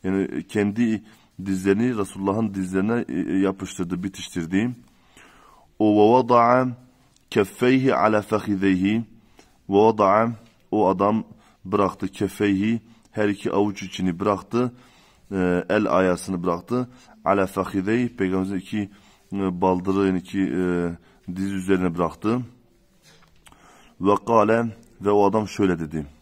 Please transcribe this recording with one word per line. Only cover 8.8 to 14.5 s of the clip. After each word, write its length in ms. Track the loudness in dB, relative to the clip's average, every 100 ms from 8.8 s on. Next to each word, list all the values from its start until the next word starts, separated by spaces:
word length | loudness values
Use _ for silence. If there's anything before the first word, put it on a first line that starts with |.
| 2 0 -4 -18 _ _ _ _ 0
Ve 60 |
vada'a, 540 | 4 4 4 2 2 0 -4 -18 _ _
o 180 | 0 2
adam 360 | 2 0 0 -4 -18 _ _
bıraktı 440 | -4 0 0 -2 -10
keffeyhi, 720 | -6 -6 -2 0 0 0 -2 _ _ _
her 180 | -4 -2
iki 220 | -2 -2
avuç 320 | 0 0 -2
içini 380 | -12 -4 -4 -2
bıraktı, 520 | -2 -2 -2